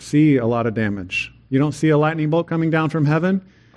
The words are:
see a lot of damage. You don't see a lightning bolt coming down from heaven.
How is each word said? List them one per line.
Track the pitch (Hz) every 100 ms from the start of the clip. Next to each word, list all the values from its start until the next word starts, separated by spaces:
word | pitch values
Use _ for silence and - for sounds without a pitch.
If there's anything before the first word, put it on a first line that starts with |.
see | - 147 156 135
a | 117
lot | 120 117
of |
damage. | 110 110 101 90 - - - -
You | 131
don't | 151
see | - 156
a | 147
lightning | 151 160 151
bolt | 165 165
coming | 165 165
down | 160 160
from | 160
heaven. | 143 156 180 190 - _ _